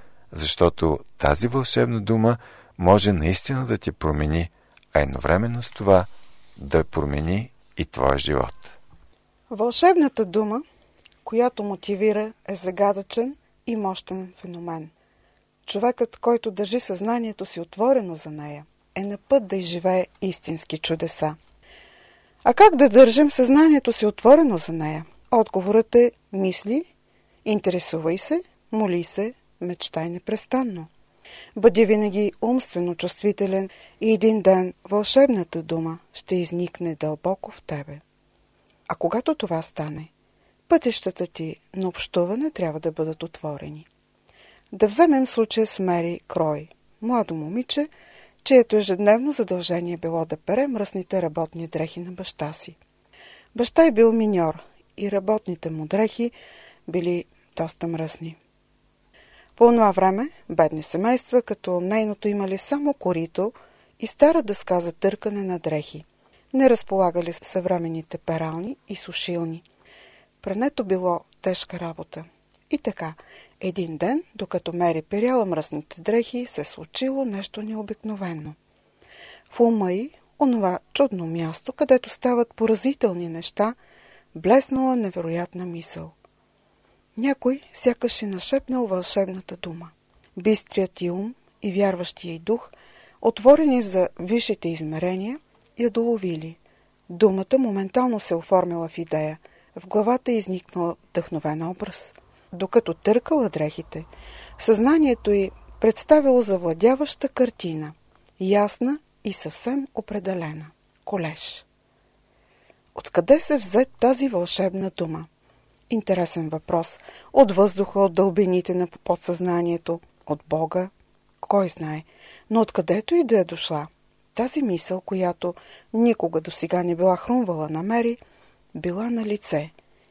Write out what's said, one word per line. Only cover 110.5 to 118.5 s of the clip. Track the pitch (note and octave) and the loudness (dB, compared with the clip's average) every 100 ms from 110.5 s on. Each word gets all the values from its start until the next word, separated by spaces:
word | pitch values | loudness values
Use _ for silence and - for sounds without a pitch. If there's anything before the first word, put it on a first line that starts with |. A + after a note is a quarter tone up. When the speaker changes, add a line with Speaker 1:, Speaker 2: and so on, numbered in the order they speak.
| D#3 D#3 _ _ _ - | -10 -16 _ _ _ -8
Speaker 2:
Колеж. | G3 D#3+ D#3 - - - _ _ _ _ _ _ _ _ _ _ _ _ - | -6 -6 -8 -10 -12 -18 _ _ _ _ _ _ _ _ _ _ _ _ -16
Откъде | - - F3 D4 | -4 0 4 4
се | - D4 | 4 -2
взе | G3+ - C4 | 0 0 0
тази | - A#3+ B3+ C4+ | 0 2 2 0
вълшебна | F#3+ F3 - F#3 F#3+ F#3+ - | -2 -2 0 -2 -2 -6 -6
дума? | E3 D#3+ D#3+ _ _ _ _ _ - | -6 -8 -12 _ _ _ _ _ -6
Интересен | A3+ - F3+ E3+ E3+ D#3+ | -4 0 0 0 -4 -6
въпрос. | D#3 - E3+ E3 - - - - | -8 -4 -4 -4 -10 -20 -20 0
От | - A#3 | 6 6
въздуха, | F#3 G3+ F#3 G3 G3+ | 6 4 2 -2 2
от | G3 | 2
дълбините | E3 G3 F3 F#3 | 4 2 2 2